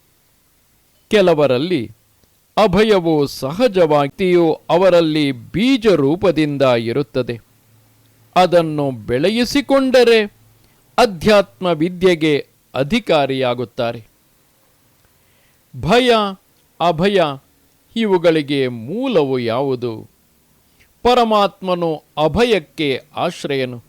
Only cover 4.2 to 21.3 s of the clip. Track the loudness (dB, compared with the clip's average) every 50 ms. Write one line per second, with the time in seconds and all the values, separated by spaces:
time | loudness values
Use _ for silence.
4.2 | 0 2 2 2 2 2 0 -2 _ -2 0 2 4 4 4 4 2 2 0 -2
5.2 | -2 -2 -4 -6 -12 -10 -6 -2 0 0 0 0 2 2 2 2 2 0 0 0
6.2 | 0 0 0 0 -2 -2 -2 0 0 0 0 0 -2 -2 -4 -4 -6 -4 -4 -6
7.2 | -6 -6 -8 -12 -16 _ _ _ _ _ _ _ _ _ _ _ _ _ _ _
8.2 | _ _ 0 0 2 4 4 2 2 0 -2 -4 -4 -4 -6 -6 -6 -4 -2 0
9.2 | 0 0 0 0 -2 -2 -2 -2 0 0 0 0 2 2 2 4 4 4 4 2
10.2 | 2 -2 -6 _ _ _ _ _ _ _ _ _ _ _ _ 0 2 2 0 0
11.2 | 0 2 4 4 2 0 _ -6 -4 -2 -2 0 -2 -2 -2 0 2 2 2 2
12.2 | 2 0 0 0 -2 _ _ _ _ _ -6 -4 -4 -2 -2 -2 -2 0 0 0
13.2 | 0 0 -2 -2 -2 -2 -2 -4 -6 -8 _ -6 -6 -6 -6 -8 -14 _ _ _
14.2 | _ _ _ _ _ _ _ _ _ _ _ _ _ _ _ _ _ _ _ _
15.2 | _ _ _ _ _ _ _ _ _ _ -14 -8 -2 0 2 2 2 2 2 2
16.2 | 0 -2 -6 -10 _ _ _ _ _ _ _ -2 -2 -2 0 0 0 0 2 2
17.2 | 0 0 -2 -6 -14 _ _ _ _ _ _ _ _ _ -6 -4 -2 0 0 2
18.2 | 2 2 2 2 0 -2 -2 -2 -2 -2 -4 -8 -10 -10 -8 -6 -4 -2 0 0
19.2 | 0 0 -2 -2 -2 -2 -2 -2 -2 -4 -4 -4 -6 -8 -8 -10 -14 -20 _ _
20.2 | _ _ _ _ _ _ _ _ _ _ _ _ _ _ _ _ -2 0 2 2
21.2 | 2 2